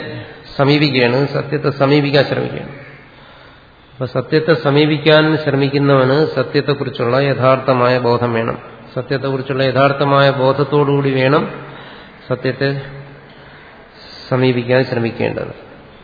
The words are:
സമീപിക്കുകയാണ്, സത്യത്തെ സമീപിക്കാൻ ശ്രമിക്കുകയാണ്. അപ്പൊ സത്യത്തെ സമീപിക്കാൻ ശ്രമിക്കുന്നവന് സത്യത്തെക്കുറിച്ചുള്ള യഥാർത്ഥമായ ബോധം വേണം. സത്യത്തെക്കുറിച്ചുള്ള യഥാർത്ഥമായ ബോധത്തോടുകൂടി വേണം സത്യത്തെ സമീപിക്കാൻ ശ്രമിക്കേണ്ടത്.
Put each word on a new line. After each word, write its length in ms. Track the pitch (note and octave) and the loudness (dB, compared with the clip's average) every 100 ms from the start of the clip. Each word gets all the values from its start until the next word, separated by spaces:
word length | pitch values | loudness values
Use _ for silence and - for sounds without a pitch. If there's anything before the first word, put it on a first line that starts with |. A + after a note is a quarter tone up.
| - A#2+ - - - | -8 -12 -14 -18 -14
സമീപിക്കുകയാണ്, 760 | - C#3 D3 D3 B2+ A#2+ B2+ C#3 | -2 2 4 2 2 2 2 0
സത്യത്തെ 420 | C#3 - D3 C#3 | -4 -4 -4 -2
സമീപിക്കാൻ 520 | C#3 C#3 D3 C#3+ C#3 B2+ | 0 2 2 2 2 2
ശ്രമിക്കുകയാണ്. 480 | B2 B2 - - - - - - - - - - - - _ - | -2 -6 -8 -12 -16 -20 -20 -20 -20 -20 -20 -20 -20 -20 _ -20
അപ്പൊ 160 | - B2+ | -10 -6
സത്യത്തെ 440 | C3 - D#3 D#3 D#3 | -6 -2 -2 2 0
സമീപിക്കാൻ 800 | C#3+ C#3+ D3+ D3+ D3+ D#3 D#3 D#3 | 2 2 2 2 4 4 4 0
ശ്രമിക്കുന്നവന് 800 | D3 C3+ C#3 C#3 C#3 C3+ B2+ C#3 D#3 | 0 0 0 2 2 4 4 2 0
സത്യത്തെക്കുറിച്ചുള്ള 840 | - B2+ C#3+ C3+ C#3 B2+ - A#2 B2+ | -2 -2 -2 -2 -4 -4 -4 0 0
യഥാർത്ഥമായ 760 | C#3+ B2+ B2+ C3 - B2+ B2 B2+ | 0 2 2 2 2 2 2 2
ബോധം 320 | B2 A#2+ A#2+ | 2 0 0
വേണം. 240 | A2+ A2+ - - - - | -2 -4 -6 -12 -20 -12
സത്യത്തെക്കുറിച്ചുള്ള 720 | B2+ - C3+ C3+ C3+ C3+ C3 | -10 -6 -4 -4 -6 -4 -2
യഥാർത്ഥമായ 640 | C3+ B2+ C#3 C3+ C#3+ C#3 C#3 B2+ | 0 2 2 2 2 4 4 2
ബോധത്തോടുകൂടി 760 | C3 C3+ C#3+ D3 C#3+ C#3+ C#3 | 0 2 0 2 2 2 0
വേണം 300 | C3 C3 D#3 G#3 - - - - - - - | 2 2 2 0 -10 -16 -18 -20 -20 -20 -20
സത്യത്തെ 460 | - B2+ C3 B2+ C#3 C#3 - - - - - - - - - - - - - - - | -8 -4 -4 -2 -4 -4 -10 -16 -18 -20 -20 -20 -20 -20 -20 -20 -20 -20 -20 -18 -4
സമീപിക്കാൻ 560 | B2+ C3 B2 A#2 B2+ C3 | 0 0 0 0 0 0
ശ്രമിക്കേണ്ടത്. 680 | A#2 A#2 G#2+ A2 - - - - - - - | -2 -4 -2 -4 -4 -8 -12 -20 -20 -20 -20